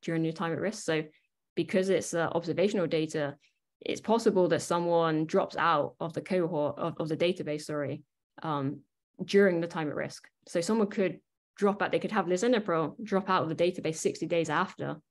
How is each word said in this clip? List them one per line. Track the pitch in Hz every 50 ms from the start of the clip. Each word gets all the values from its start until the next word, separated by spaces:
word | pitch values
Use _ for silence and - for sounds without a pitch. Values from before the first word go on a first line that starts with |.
| -
during | - 165 165 165
your | 160 165
time | 165 180 165 165
at | -
risk. | - 185 214 - -
So | - 160 156 156 156 _ _ _ _ _ _ _ _ _
because | - 170 165 - 190 190 190
it's, | 190 165 - - -
uh, | 170 165 - -
observational | 175 170 170 156 - 175 208 208 214 175
data, | 160 165 160 156 156 - 160 147 143 139 - _ _ _ _ _ _ _ _
it's | - - - -
possible | - - 214 226 226 233 190 190 180 170
that | 165 156
someone | - - 180 175 175 170 170 170 165 160 160 156 160
drops | 156 - 190 - - -
out | - - 165 165 147 143 - - _
of | - 170 165
the | 170 160
cohort, | - 190 185 175 165 185 151 147 143 - -
of, | - 170 160 -
of | 170 156
the | 160
database, | 151 170 175 185 180 156 151 151 151 151
sorry, | - 151 147 147 131 127 151 - _ _ _ _ _ _ - -
um, | 160 151 143 139 135 147 - - _ _ _ _ _ _ _ 185
during | 180 - 202 202 196 180 165
the | 170
time | 170 - 180 156 147
at | -
risk. | - 147 151 - - _ - _ _ _ -
So | - 180
someone | 170 170 214 226 208 202
could | 208 - 196 180 - - _ _ _ _ _ _ _
drop | - 196 208 - 208 -
out, | - -
they | 165
could | - 180 208
have | 220 185
lisinopril | 165 180 180 180 240 254 220 202 - 170 160 165 190 - - 226
drop | 208 - 190 190 190
out | 185 180 165
of | 160
the | 160
database | - 170 180 180 - - - 160
sixty | 165 - 190 - - -
days | 156 170 170 165 156
after. | 147 156 185 196 - _ - 139 147 160 _ _